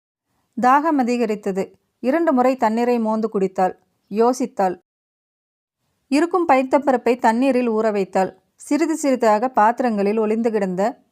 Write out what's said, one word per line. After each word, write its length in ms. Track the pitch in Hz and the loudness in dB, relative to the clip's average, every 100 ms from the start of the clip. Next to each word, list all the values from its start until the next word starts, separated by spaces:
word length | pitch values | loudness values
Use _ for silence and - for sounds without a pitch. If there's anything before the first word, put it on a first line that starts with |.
| _ _ _ _ _ - | _ _ _ _ _ -2
தாகம் 380 | 247 277 311 294 | 2 2 2 0
அதிகரித்தது. 800 | 240 240 220 214 214 190 185 _ _ _ | 0 0 -2 -4 -4 -4 -6 _ _ _
இரண்டு 300 | 240 311 330 | -2 0 2
முறை 240 | 262 254 262 | 2 2 2
தண்ணீரை 420 | 220 226 240 240 | 0 0 0 0
மோந்து 300 | 220 220 220 | 0 -2 -2
குடித்தாள். 480 | 214 190 - 185 - _ _ - | -2 -2 0 -2 -4 _ _ -8
யோசித்தாள். 680 | 202 233 254 247 - 185 180 _ _ _ _ _ _ _ _ _ _ _ _ - | 0 0 0 -4 -2 -2 -4 _ _ _ _ _ _ _ _ _ _ _ _ -4
இருக்கும் 400 | 269 339 370 339 | 0 0 0 2
பைத்தம்பருப்பை 680 | 262 262 294 285 262 233 247 | 2 2 0 0 0 0 0
தண்ணீரில் 520 | 233 226 269 247 247 | 0 2 0 0 0
ஊற 220 | 220 220 | -2 -2
வைத்தாள். 460 | 208 196 254 - - _ | -2 -2 -2 -2 -6 _
சிறிது 420 | _ - 285 320 311 | _ -4 -2 -2 -2
சிறிதாக 520 | 285 247 233 214 254 | -2 0 2 2 0
பாத்திரங்களில் 680 | 254 214 233 254 208 196 220 | 0 2 2 -2 0 0 0
ஒளிந்து 320 | 214 220 233 | 0 0 -2
கிடந்த 520 | 220 196 180 208 277 _ | -2 -2 -2 -4 -6 _